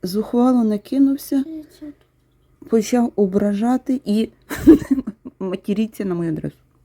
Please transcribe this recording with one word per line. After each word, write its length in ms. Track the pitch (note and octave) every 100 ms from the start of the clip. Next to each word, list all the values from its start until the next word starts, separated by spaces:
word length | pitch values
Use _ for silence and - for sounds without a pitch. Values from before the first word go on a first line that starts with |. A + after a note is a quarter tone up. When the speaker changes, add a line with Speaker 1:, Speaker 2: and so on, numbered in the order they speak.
Speaker 1:
Зухвало 600 | F#3 G3 G#3+ A#3+ B3 B3
накинувся, 800 | A3 G#3 - C4 C#4 C#4 - C#4
Speaker 2:
Це 420 | D4 D#4+ D4+ - D4+
тут. 840 | - _ _ _ _ _ _ -
Speaker 1:
почав 440 | A3+ G#3 B3 A#3 -
ображати 840 | G3+ G3 G3+ G3+ A#3 B3+ - B3+ -
і 240 | G#3 A3 _ _ - - D4
<laughs> 600 | - C4+ A#3+ - - _
матеріться 680 | F#3+ F#3+ - G3+ A3 - G3+
на 100 | F3
мою 160 | E3+
адресу. 240 | D3+ D3 - _ _